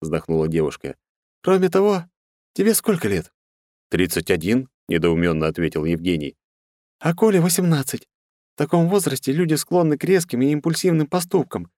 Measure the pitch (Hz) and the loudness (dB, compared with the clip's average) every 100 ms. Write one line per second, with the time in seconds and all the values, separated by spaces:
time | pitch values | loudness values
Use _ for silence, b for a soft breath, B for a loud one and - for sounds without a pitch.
0 | 80 78 - 80 78 82 73 - 67 - | -6 -4 -2 0 0 0 -2 -4 -14 -16
1 | _ _ _ _ - 190 180 190 202 190 | _ _ _ _ 0 2 2 2 2 0
2 | 170 _ _ _ _ - 202 208 - 180 | -4 _ _ _ _ -2 0 0 0 -2
3 | 104 95 - _ _ _ _ _ _ 85 | 0 -2 -4 _ _ _ _ _ _ -2
4 | 90 87 82 90 85 120 131 _ - 85 | 0 -2 0 -2 0 -2 -2 _ -4 0
5 | 85 82 85 78 78 80 82 78 78 82 | 2 2 0 0 -2 -2 -4 -2 -2 -2
6 | 87 82 71 - _ _ _ _ _ _ | -2 -2 -4 -12 _ _ _ _ _ _
7 | 160 170 220 190 170 165 175 151 131 120 | -4 0 2 4 2 2 2 0 -2 -8
8 | - _ _ _ _ - 147 170 170 202 | -12 _ _ _ _ -6 0 2 2 2
9 | 165 135 - 151 170 151 - 175 165 147 | 0 -4 -2 -2 0 -2 0 0 2 0
10 | 156 190 175 120 135 147 165 160 185 160 | 2 0 0 0 0 0 -2 0 2 2
11 | 147 180 175 190 - 92 85 | 0 -2 -2 -2 -2 -6 -10